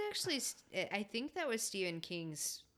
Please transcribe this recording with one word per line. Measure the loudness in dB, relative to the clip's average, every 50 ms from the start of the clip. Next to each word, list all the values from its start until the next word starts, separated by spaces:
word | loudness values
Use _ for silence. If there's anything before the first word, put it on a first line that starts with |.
| 2 0
actually, | 0 0 2 2 2 2
st-, | 2 0 -4 -6 -10 -4 -2 -2 0 0
I | 0 -2 -2
think | 0 -2 -2 -2 0 0
that | 0 2
was | 2 2 2
Stephen | 0 0 0 2 2 2 0 -2
King's, | -2 -2 -4 -2 -2 -4 -2 -2 -2 -2 -2 -4 -8 -16 _